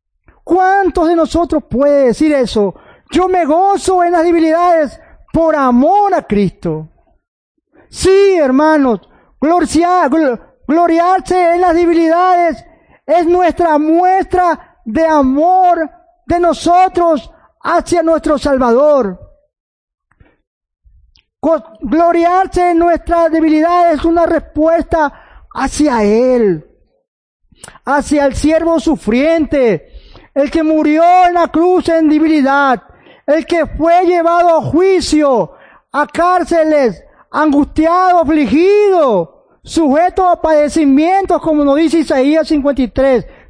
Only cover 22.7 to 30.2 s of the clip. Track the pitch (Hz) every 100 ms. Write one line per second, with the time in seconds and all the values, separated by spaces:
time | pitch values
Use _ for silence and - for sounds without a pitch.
22.7 | 330 349 320 330 339 330 320 320 311 330
23.7 | 349 339 294 330 339 339 320 - 302 320
24.7 | 339 320 330 285 - - - - - 262
25.7 | - 302 247 208 220 254 247 208 160 -
26.7 | _ _ _ _ _ _ _ _ _ -
27.7 | - - 285 - 294 277 - 294 320 330
28.7 | 330 330 - - 240 302 330 285 294 240
29.7 | 165 - - - -